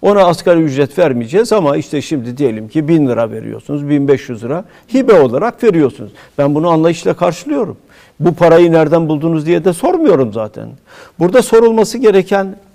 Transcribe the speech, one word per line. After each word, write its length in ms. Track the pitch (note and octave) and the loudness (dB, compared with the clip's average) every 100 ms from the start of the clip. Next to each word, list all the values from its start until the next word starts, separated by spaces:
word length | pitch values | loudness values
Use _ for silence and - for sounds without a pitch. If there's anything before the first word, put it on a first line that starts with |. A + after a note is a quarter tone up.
Ona 220 | F#3+ G3+ | 0 2
asgari 380 | F3 E3+ F#3 E3+ | 2 2 0 2
ücret 380 | D#3+ C3+ C#3 - | 2 0 -2 0
vermeyeceğiz 540 | E3 A#2+ A2+ F3+ A#3 | 0 -2 -2 -2 0
ama 240 | A3 D3 D3+ | 0 0 -2
işte 240 | - D3 | -4 -8
şimdi 360 | - D3+ A#2+ B2 | -6 -8 -8 -4
diyelim 300 | C3+ A2 A2 | -4 -4 -6
ki 200 | D#3 D3+ | -4 0
bin 200 | E3 C3+ | 0 2
lira 240 | A#2 A2+ | 0 -4
veriyorsunuz, 580 | A2 A2+ A2 - D3 C#3+ | -6 -12 -14 -10 -8 -4
bin 180 | D3 C#3 | -2 0
beş 220 | C3+ - | -2 -2
yüz 140 | A2+ | -12
lira 220 | A#2 D#3+ - - _ | -8 -10 -10 -20 _
hibe 260 | C4 A#3+ F#3+ | -2 4 4
olarak 440 | C3 B2+ A3 A#3 | 4 0 -4 -2
veriyorsunuz. 480 | A#3 E3 C3+ - G#2+ - - - | 0 2 0 -2 -16 -20 -10 -4
Ben 180 | C#3+ D3 | -2 0
bunu 140 | E3+ | 0
anlayışla 440 | D#3+ E3 E3+ F#3+ | 2 0 0 -4
karşılıyorum. 640 | E3+ F3 E3 D4 C#4+ G#3+ G2 _ _ _ - | -2 -4 -4 -6 -6 -6 -10 _ _ _ -4
"Bu 140 | D#3+ | -4
parayı 380 | - E3+ F3 E3+ | 2 4 6 6
nereden 380 | E3 D3+ E3 D#3+ | 4 2 0 0
buldunuz?" 360 | D3+ E3 D#3+ D3+ | -2 -2 -2 -2
diye 200 | F3 F#3 | -2 0
de 80 | |
sormuyorum 600 | E3+ C#4 F4+ D4+ D#3 B2 | -2 -2 0 2 2 0
zaten. 360 | G#2+ G#2+ A2+ A2+ - _ - - - | -4 -10 -12 -18 -20 _ -20 -20 -4
Burada 220 | F3 B3 | 0 2
sorulması 560 | - A3+ A#3 A3+ G#3+ A#3+ | 4 4 4 2 0 0
gereken 580 | A3 G3 F#3 G3 F#3+ G3 _ | 2 2 2 -2 -4 -10 _